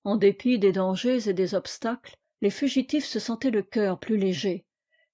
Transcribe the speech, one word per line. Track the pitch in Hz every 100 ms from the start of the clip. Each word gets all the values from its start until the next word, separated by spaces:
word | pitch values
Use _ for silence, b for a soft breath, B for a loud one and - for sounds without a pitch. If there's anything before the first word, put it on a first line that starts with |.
en | 196 208
dépit | 202 202 247 247
des | 196
dangers | 185 185 185 247 254 208
et |
des | 185 185
obstacles, | 196 - - 226 254 - - _ -
les | 202
fugitifs | - 277 262 254 294 277
se | 214
sentaient | - 226 262
le | 214
cœur | - 226 196 175
plus | - 220
léger, | 190 160 196 180 - _ _ _ _